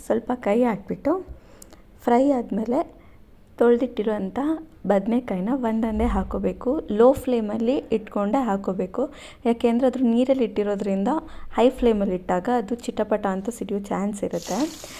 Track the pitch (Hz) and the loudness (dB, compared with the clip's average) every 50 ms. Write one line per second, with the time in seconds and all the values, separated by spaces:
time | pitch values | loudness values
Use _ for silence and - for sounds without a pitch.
0 | - - 220 226 226 - 254 247 - - 202 233 254 240 214 - - - 180 180 | -4 -2 -2 -2 -2 -4 -6 -4 0 0 2 2 2 2 0 -2 -6 -8 -8 -4
1 | - 277 330 381 349 - - - - - - - - - - - - - - - | -2 -2 -2 -2 -2 -8 -14 -18 -20 -20 -20 -20 -20 -20 -20 -20 -20 -20 -20 -6
2 | - - 240 240 269 285 285 254 226 - - 190 220 233 240 294 339 - - - | 0 2 4 4 6 4 2 2 0 -2 -4 -4 -2 0 0 -2 -2 -4 -8 -20
3 | - - - - - - - - - - - - 226 233 240 240 269 247 247 - | -20 -20 -20 -20 -20 -20 -20 -20 -20 -8 0 2 4 6 6 4 2 0 -2 -2
4 | 208 226 214 208 196 190 180 240 277 302 320 311 320 - - - - 185 202 196 | -2 -2 -2 -2 -4 -4 -4 -2 -2 0 -2 -2 -4 -12 -16 -6 0 0 2 2
5 | 196 220 226 247 247 - 202 185 180 208 254 269 247 226 220 226 220 226 220 214 | 2 2 0 0 0 -2 -4 -2 -2 -2 -2 -2 -2 -2 -2 0 -2 -2 0 0
6 | 226 247 262 202 185 - - 202 196 190 185 185 - 247 269 320 - - 214 208 | 0 2 2 0 -2 -2 -2 -2 -2 -2 -2 -2 -2 -2 -2 -2 -2 0 4 6
7 | 233 254 269 262 - - 247 233 220 208 214 226 226 226 269 320 302 - - 220 | 8 8 6 6 2 0 0 0 0 -2 -2 -2 0 0 0 0 0 -2 -2 -2
8 | 214 - - 214 202 202 214 277 269 226 196 196 196 - 185 190 190 180 - - | -2 -2 -4 -2 0 0 2 0 2 0 0 -2 -2 -2 -4 -4 -4 -4 -4 -4
9 | 254 302 - - - - - - - 240 233 233 - 240 233 240 269 254 247 254 | -4 -4 -6 -10 -20 -20 -12 -4 0 0 0 2 2 2 2 2 2 2 2 2
10 | 262 233 226 233 254 254 269 269 247 214 202 214 208 208 208 196 208 202 190 190 | 2 2 4 4 4 2 2 2 0 0 0 -2 -2 0 -2 -2 -2 -2 -2 0
11 | 196 240 285 320 - - - - - - - - 226 254 285 - 247 240 220 208 | 0 0 0 -2 -4 -6 -12 -12 -12 -6 2 4 4 4 4 4 2 2 2 2
12 | 196 202 185 180 180 - 185 180 180 - 247 247 214 196 254 233 - - - - | 0 -2 -2 -2 -2 -2 -2 -2 0 0 0 0 -2 -2 -6 -6 -6 -6 -4 -2
13 | 214 214 220 208 208 202 190 190 196 240 233 - - 196 202 202 202 - 190 180 | -2 0 -2 -2 0 -2 -4 -4 -4 -6 -8 -8 -6 -6 -6 -6 -4 -4 -4 -2
14 | 190 202 208 202 - 180 - 170 170 - 180 202 285 320 - - - - - - | -2 -4 -4 -4 -6 -6 -6 -6 -6 -4 -2 -2 -2 -2 -4 -8 -16 -16 -16 -16